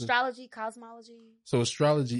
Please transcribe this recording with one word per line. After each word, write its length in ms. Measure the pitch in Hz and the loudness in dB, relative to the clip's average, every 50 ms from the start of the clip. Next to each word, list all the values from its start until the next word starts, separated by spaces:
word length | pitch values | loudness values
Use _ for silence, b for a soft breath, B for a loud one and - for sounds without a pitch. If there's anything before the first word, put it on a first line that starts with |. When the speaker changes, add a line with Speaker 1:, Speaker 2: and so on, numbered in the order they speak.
| 120 | -2
Speaker 1:
astrology, 440 | 170 247 247 254 262 247 240 254 240 | 0 2 2 2 0 -4 -8 -14 -16
cosmology. 880 | - 233 220 226 226 240 233 226 233 233 220 233 233 - - - - _ _ | -12 -10 -8 -8 -8 -10 -14 -18 -18 -18 -20 -20 -20 -20 -20 -20 -20 _ _
Speaker 2:
So 160 | - - 120 | 0 2 2
astrology 580 | 117 - - - 151 147 151 151 139 120 120 120 | 2 2 2 2 4 4 4 4 2 0 0 -2